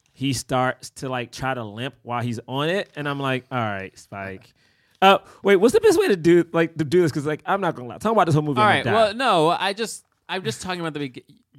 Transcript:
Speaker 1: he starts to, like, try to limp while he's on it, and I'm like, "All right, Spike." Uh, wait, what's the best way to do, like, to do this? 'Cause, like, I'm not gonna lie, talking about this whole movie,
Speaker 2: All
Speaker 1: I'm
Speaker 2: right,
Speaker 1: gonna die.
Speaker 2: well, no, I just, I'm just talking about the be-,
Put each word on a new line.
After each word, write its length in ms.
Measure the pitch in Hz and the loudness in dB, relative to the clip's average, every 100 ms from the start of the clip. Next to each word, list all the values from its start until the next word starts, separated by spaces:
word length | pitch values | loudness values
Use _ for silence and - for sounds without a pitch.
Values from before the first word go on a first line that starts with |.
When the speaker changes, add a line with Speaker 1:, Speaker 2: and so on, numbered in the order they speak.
| _ | _
Speaker 1:
he 180 | - 135 | -6 -4
starts 600 | 120 - 131 127 - - | -4 -2 0 0 -2 -12
to, 180 | - 135 | -12 -8
like, 220 | 127 120 | -8 -8
try 200 | - 131 | -8 -6
to 120 | 127 107 | -6 -8
limp 300 | 107 135 - | -10 -12 -12
while 180 | 120 120 | -8 -6
he's 160 | 120 113 - | -4 -6 -8
on 220 | 131 156 | -4 -2
it, 200 | 196 - 147 | -4 -6 -8
and 140 | 147 | -8
I'm 100 | 143 | -6
like, 260 | 139 127 127 | -4 -4 -4
"All 60 | 127 | -4
right, 400 | 110 98 95 - | -4 -6 -10 -16
Spike." 540 | - 101 98 95 _ _ _ _ _ - | -16 -12 -12 -14 _ _ _ _ _ 2
Uh, 160 | 190 196 - - | 4 4 0 -4
wait, 140 | 196 196 | 2 4
what's 160 | 226 | 6
the 80 | 440 | 4
best 180 | 427 339 | 4 4
way 80 | 381 | 2
to 80 | 190 | 2
do, 300 | 160 175 165 | 4 4 4
like, 240 | 165 165 156 | 0 -2 -4
to 80 | 151 | 0
do 160 | 175 | 2
this? 100 | 165 | 2
'Cause, 140 | 156 143 | 0 -4
like, 160 | 151 - | -6 -2
I'm 140 | 196 | -2
not 160 | 180 131 | -2 -6
gonna 140 | 123 | -10
lie, 80 | 98 | -6
talking 180 | 214 220 | 0 2
about 100 | 170 | 2
this 80 | 151 | 2
whole 80 | |
movie, 180 | 151 143 | 0 2
Speaker 2:
All 60 | 214 | 4
Speaker 1:
I'm 80 | 156 | 4
Speaker 2:
right, 60 | 120 | 2
Speaker 1:
gonna 100 | 214 | 2
die. 80 | 214 | 2
Speaker 2:
well, 80 | 220 | 0
no, 340 | 262 180 156 | 2 4 2
I 240 | 175 190 | 2 -2
just, 320 | 202 226 - _ _ - | -4 -8 -10 _ _ -10
I'm 160 | 185 - | -8 -6
just 160 | - | -8
talking 180 | 185 180 | -8 -6
about 140 | 165 | -6
the 160 | 147 139 | -6 -8
be-, 160 | 123 - _ _ | -10 -20 _ _